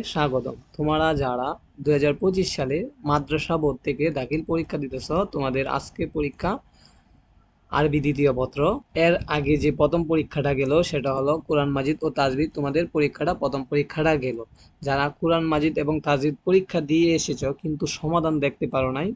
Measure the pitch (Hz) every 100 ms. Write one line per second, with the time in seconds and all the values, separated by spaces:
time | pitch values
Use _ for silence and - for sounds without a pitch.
0 | 226 160 147 127 127 120 - - 151 156
1 | 160 147 135 123 131 - - - 139 147
2 | 147 147 190 185 180 - 131 151 254 -
3 | 147 147 143 156 - 165 151 127 - 139
4 | 160 139 123 151 160 165 156 156 139 127
5 | - 160 202 151 135 131 135 135 - -
6 | 156 156 143 - 170 247 - _ _ _
7 | _ _ _ _ _ _ _ 135 151 147
8 | 143 139 143 123 127 139 147 262 - -
9 | 170 175 - 151 143 151 143 147 147 170
10 | 160 160 143 151 139 135 131 156 175 147
11 | 131 135 139 156 - 151 143 139 135 151
12 | 156 135 135 131 156 - 139 147 175 -
13 | 143 - 156 - 139 139 131 147 143 -
14 | 156 156 127 117 113 - _ _ 139 139
15 | 143 147 165 165 160 151 156 156 143 156
16 | 147 143 147 143 - 190 190 175 147 160
17 | 170 160 - 131 135 143 160 151 147 -
18 | 151 170 160 156 139 - 139 131 131 131
19 | 180